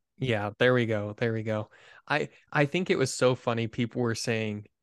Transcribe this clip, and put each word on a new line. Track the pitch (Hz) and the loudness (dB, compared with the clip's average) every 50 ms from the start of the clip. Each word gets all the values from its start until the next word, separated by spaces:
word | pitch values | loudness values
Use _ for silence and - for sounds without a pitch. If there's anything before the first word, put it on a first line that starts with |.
| _ _ _ - | _ _ _ -4
Yeah, | 135 127 113 101 104 104 104 - | -2 -2 -2 -2 -2 -4 0 4
there | 123 127 | 4 4
we | 127 123 117 | 6 4 2
go. | 110 110 104 104 104 104 - | 0 -2 -2 -4 -6 -4 -4
There | 123 117 113 | -2 -2 -2
we | 113 | -2
go. | 107 113 107 107 107 - - - - - - - _ - | -4 -4 -4 -4 -6 -8 -14 -20 -20 -20 -20 -12 _ -4
I, | 143 151 147 139 - - _ _ | -2 -2 -2 -6 -10 -18 _ _
I | - 151 147 | 0 2 2
think | 143 - 180 185 - | 2 0 0 0 0
it | 185 | 2
was | - 131 - | 2 0 0
so | - - 127 127 131 | 0 2 2 2 2
funny. | - - - 117 113 117 | 2 -2 -2 -2 0 -2
People | 113 - - 120 113 - 123 | -2 -2 -2 -4 -2 -2 -2
were | 123 117 113 | -2 -2 -2
saying, | - - 127 113 110 110 107 104 104 104 - _ _ | -2 -2 -2 -2 -2 -2 -4 -6 -8 -10 -14 _ _